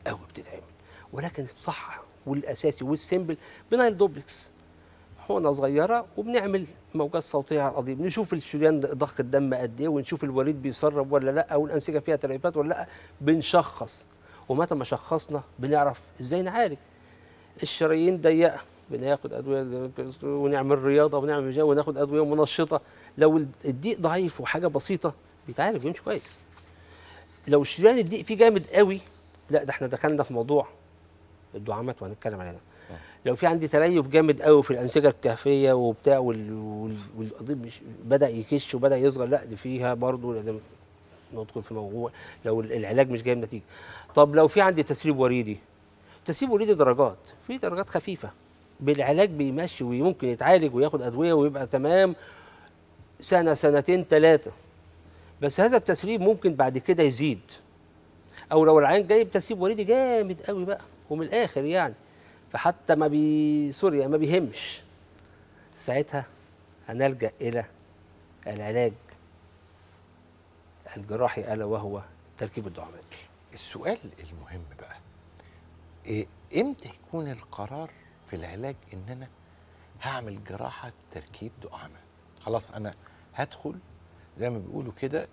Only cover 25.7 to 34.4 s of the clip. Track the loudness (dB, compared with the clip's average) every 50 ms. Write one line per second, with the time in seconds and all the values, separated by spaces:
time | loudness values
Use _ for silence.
25.7 | -2 -2 -4 -6 -6 -6 -6 -6 -6 -6 -8 -12 -20 -20 -20 -20 -20 -20 -20 -20
26.7 | -20 -20 -20 -20 -20 -20 -20 -20 -20 -20 -20 _ -20 -16 -2 2 4 4 4 2
27.7 | -4 6 6 6 6 6 2 0 -2 -6 -4 -4 4 6 6 6 6 4 -2 0
28.7 | 4 6 6 6 4 -4 -8 -14 -20 -20 -20 -20 -20 -20 -10 -2 0 0 0 0
29.7 | -6 -4 -4 -6 -6 -2 0 0 0 0 -2 -2 -2 -4 -2 2 2 2 0 0
30.7 | -8 -20 _ _ _ _ _ _ _ _ _ _ _ _ _ _ -16 -14 -10 -8
31.7 | -8 -6 -6 -8 -8 -8 -10 -14 -14 -8 -8 -8 -8 -8 -10 -12 -14 -16 _ _
32.7 | _ -20 -20 -20 -20 -20 -20 -20 -20 _ -4 -4 -2 0 0 0 0 0 -2 0
33.7 | 2 2 4 4 2 2 0 4 4 4 6 6 2 2